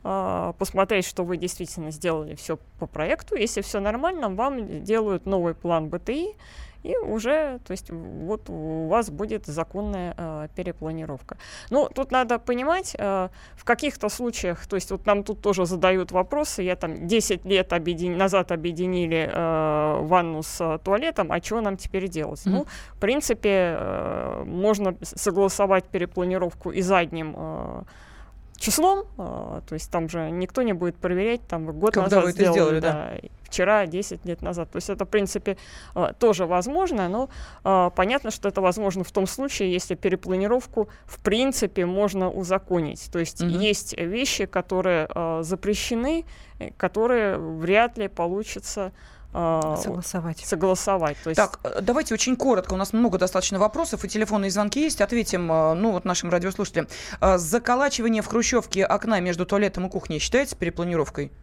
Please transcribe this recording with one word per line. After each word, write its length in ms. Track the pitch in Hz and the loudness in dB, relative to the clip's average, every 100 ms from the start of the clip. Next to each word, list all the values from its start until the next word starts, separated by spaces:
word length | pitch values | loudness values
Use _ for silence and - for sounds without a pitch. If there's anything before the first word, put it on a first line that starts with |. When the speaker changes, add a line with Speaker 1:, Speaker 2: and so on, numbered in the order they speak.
Speaker 1:
а, 500 | 196 196 190 180 175 - | -2 -2 0 -2 -4 -4
посмотреть, 460 | 196 190 196 202 185 | -2 0 2 2 0
что 160 | - | -4
вы 140 | 175 175 | -4 -4
действительно 520 | 175 - 170 - 156 | -4 -6 -10 -8 -10
сделали 460 | 151 175 160 151 | -4 -2 -2 -4
все 240 | 147 - 160 - - | -10 -8 -8 -8 -12
по 60 | |
проекту. 500 | 165 - 165 320 - | -10 -4 -2 -2 -2
Если 260 | 381 247 - | -2 0 -2
все 180 | 196 208 | -4 -2
нормально, 500 | 202 226 330 359 226 | -2 0 -2 -2 -4
вам 540 | 190 262 269 196 160 | -2 -2 -2 -8 -8
делают 420 | 190 220 214 180 | 0 0 2 -2
новый 300 | 190 190 170 | 0 0 0
план 340 | 160 170 165 156 | -2 0 0 0
Б 80 | 175 | -6
Т 160 | - | -4
И, 220 | 277 370 - - - - - | -4 -4 -8 -18 -16 -18 -14
и 120 | - 508 | -4 -4
уже, 600 | 427 214 220 302 302 247 | -2 -2 0 0 0 -6
то 60 | - | -10
есть, 180 | 185 - | -10 -10
вот 580 | 165 170 - 160 214 - | -12 -10 -10 -6 -6 -6
у 380 | 165 156 160 160 | -8 -6 -4 2
вас 220 | 220 208 | 0 0
будет 380 | 147 214 214 - | -6 -6 -6 -6
законная, 680 | 151 160 190 208 196 175 - | -6 -4 -4 -4 -4 -6 -8
а, 300 | 170 156 151 | -8 -8 -10
перепланировка. 800 | - 180 165 156 160 156 135 - - - - - | -8 -8 -8 -8 -6 -8 -10 -12 -18 -16 -18 0
Ну, 180 | 262 - | 2 2
тут 160 | - 269 | -2 0
надо 260 | 254 233 240 | 0 2 0
понимать, 580 | - 247 269 359 370 - | 0 -2 0 0 -2 -6
а, 320 | 208 196 185 - - - | -2 -2 -4 -8 -20 -8
в 60 | |
каких-то 440 | - 233 294 - 208 | 0 2 0 -2 -4
случаях, 580 | - 240 - 185 170 - | -2 -6 -2 -4 -4 -4
то 80 | |
есть, 160 | 190 - | -4 -4
вот 160 | 196 - | -2 2
нам 160 | 202 | 2
тут 180 | 202 202 | 0 -2
тоже 240 | 208 190 | 0 2
задают 460 | 175 180 185 185 180 | 0 4 4 4 2
вопросы, 500 | 185 185 294 302 - | 0 2 0 -2 -2
я 140 | 185 | -2
там 320 | 180 170 - 170 | -2 -4 -4 2
десять 360 | 220 - 180 | 2 2 -2
лет 280 | 185 190 180 | 2 2 2
объедин-, 420 | 175 160 165 180 175 | 0 0 -2 -2 2
назад 340 | 190 196 175 | 4 4 2
объединили, 760 | 170 175 165 180 180 170 165 156 | -2 -2 -2 0 0 2 0 0
а, 680 | - 165 160 156 151 151 151 | 0 0 2 2 2 2 0
ванну 400 | 156 180 170 160 | 4 4 2 -4
с, 180 | 160 - | -6 -4
а, 160 | 165 160 | -2 -2
туалетом, 540 | - 208 320 320 165 | 0 0 2 -2 0
а 80 | 175 | -2
че 220 | - 226 | -2 -2
нам 140 | 214 190 | -2 -4
теперь 300 | - 190 185 | -4 -4 -4
делать? 380 | 170 147 - | -4 -6 -4
Speaker 2:
Мгм. 100 | 196 220 | 0 0
Speaker 1:
Ну, 80 | 294 - - | 0 -12 -18
в 60 | - | -2
принципе, 760 | 202 277 - 220 214 196 175 160 | 0 0 0 0 4 4 2 0
э, 640 | - 92 - - 65 - | -4 -4 -4 -4 -6 -6
можно 500 | - 175 208 208 196 170 | -6 0 2 4 0 -2
с-, 160 | - - | -12 -4
согласовать 680 | 208 180 196 - 196 190 | 0 2 2 2 4 4
перепланировку 840 | - 185 170 - 180 185 175 - 180 | 2 -4 -4 -2 0 0 -2 -4 -4
и 100 | - | -2
задним, 520 | 180 190 170 165 156 | 4 4 4 -4 -6
а, 480 | - 160 156 - - - - - - - - - - | -8 -8 -6 -8 -10 -14 -20 -20 -20 -20 -20 -20 -6
числом, 460 | - 302 359 392 427 - | -2 4 4 4 -2 -10
а, 440 | 180 - - 151 - | -8 -8 -8 -12 -10
то 80 | |
есть 160 | 160 - | -10 -4
там 160 | 175 165 | -4 -2
же 220 | 170 160 | -4 -4
никто 300 | 170 185 - | -4 -2 0
не 120 | 240 | 0
будет 220 | 175 175 | 0 -2
проверять, 460 | 170 180 180 214 240 - | -2 -2 0 0 -2 -4
там 180 | 170 | -6
вы 80 | 160 | -6
год 200 | 151 208 | 2 2
Speaker 2:
Когда 120 | 220 | 4
Speaker 1:
назад 180 | 190 196 | 6 6
Speaker 2:
вы 60 | 180 | 6
это 100 | 180 | 4
Speaker 1:
сделали, 80 | 190 | 6
Speaker 2:
сделали, 260 | 170 160 160 | 6 6 4
да. 120 | 160 | 2
Speaker 1:
да, 200 | 151 60 - - - | 0 -4 -10 -14 -18
вчера, 420 | - - 185 214 | -8 0 4 4
десять 400 | 180 175 202 175 | 4 -2 -6 -8
лет 160 | 180 170 | -8 -6
назад. 300 | 196 175 160 | -4 -4 -6
То 60 | 175 | -6
есть 120 | - | -6
это, 140 | 196 | -4
в 60 | 185 | 2
принципе, 480 | 214 196 202 202 190 - - - | 2 2 -2 -4 -6 -10 -18 -8
а, 200 | - 170 | -2 -2
тоже 320 | - 233 185 | 4 4 4
возможно, 640 | 170 180 196 311 370 240 180 | 2 2 2 0 0 0 0
но, 200 | 214 269 - - - | -2 -4 -8 -16 -4
а, 240 | 190 190 175 | 4 4 4
понятно, 420 | - 190 269 220 | 4 2 2 -2
что 160 | - 202 | -2 -2
это 140 | 196 | 2
возможно 420 | 190 196 202 185 | 2 2 0 -2
в 80 | 175 | -2
том 160 | 208 190 | 0 0
случае, 460 | - 277 - 190 | -2 -4 -2 0
если 220 | 180 - | 0 -2
перепланировку, 920 | 175 196 180 180 185 202 247 - - 208 - | -2 0 0 0 0 2 0 0 -4 -4 -8
в 140 | - - | -18 -4
принципе, 680 | - 220 269 - 202 - | 0 2 2 0 -2 0
можно 440 | 175 185 208 196 185 | 0 2 0 2 0
узаконить. 800 | - 180 185 - 180 151 - - | -2 0 -2 2 0 0 -6 -6
То 80 | 175 | -4
есть 220 | 165 - | -4 -2
Speaker 2:
Мгм. 160 | 175 175 | 0 2
Speaker 1:
есть 380 | 214 196 - - | 2 2 -4 -6
вещи, 480 | 170 220 269 - | -4 -2 -2 -2
которые, 600 | 196 185 175 185 185 170 156 | -2 -2 0 0 2 2 2
а, 300 | - 165 165 | 0 0 -2
запрещены, 800 | 165 180 196 202 - 233 254 330 - - - - | -2 -2 0 -2 -2 -2 0 -2 -4 -16 -20 -12
э, 120 | - - | -12 -2
которые 600 | 180 202 233 247 202 190 | -2 2 2 4 2 0
вряд 600 | 160 160 165 202 240 233 | -4 -4 4 4 4 0
ли 100 | 196 | -6
получится, 840 | - 170 190 214 - - - 185 - - - - 175 | -2 -2 -2 -6 -10 -8 -6 -6 -8 -20 -20 -10 -2
а, 380 | 165 165 156 | 2 2 2
Speaker 3:
Согласовать. 640 | 151 - 180 175 185 165 160 | 0 -2 -4 -4 -4 -4 -6
Speaker 1:
согласовать. 800 | - 175 185 185 - 190 156 143 | -4 2 2 2 2 2 2 -2
То 80 | 160 | -2
есть 60 | 160 | 2
Speaker 2:
Так, 180 | 202 - | 2 0
э, 160 | - - | -4 -2
давайте 320 | 196 254 311 | 2 0 0
очень 240 | 220 247 247 | 0 0 2
коротко, 360 | 269 208 185 | 4 4 2
у 40 | 185 | -2
нас 160 | 196 | 0
много 240 | 226 240 175 | 2 2 4
достаточно 420 | 185 185 - 190 | 2 2 0 2
вопросов, 460 | 208 302 330 - | 2 2 -2 -2
и 20 | 190 | -4
телефонные 420 | 214 214 214 196 | -2 0 2 2
звонки 320 | 190 208 277 | 0 0 0
есть, 200 | 208 - | 0 2
ответим, 500 | 202 240 214 185 175 | 2 2 2 0 2
э, 220 | 160 156 | 4 4
ну, 180 | 165 226 | 4 2
вот 140 | 180 | 2
нашим 240 | 190 175 175 | 0 -2 2
радиослушателям. 580 | 175 185 190 196 165 156 - - - | 0 0 -2 -2 -2 -4 -10 -12 2
Э, 180 | 190 185 | 4 4
заколачивание 840 | 165 233 240 247 285 277 233 220 | 4 0 2 2 2 2 2 2
в 60 | 202 | 2
хрущевке 580 | 226 226 240 - 190 | 0 4 2 2 0
окна 340 | 190 208 226 208 | 2 2 2 2
между 260 | 180 175 | 2 -2
туалетом 420 | 180 202 202 185 185 | 2 2 2 0 -4
и 20 | |
кухней 300 | 190 - 151 | -4 -4 -4
считается 360 | - 247 285 | 2 2 2
перепланировкой? 760 | - 170 - 175 165 143 - 139 - | -2 -4 -2 0 0 0 -4 -8 -10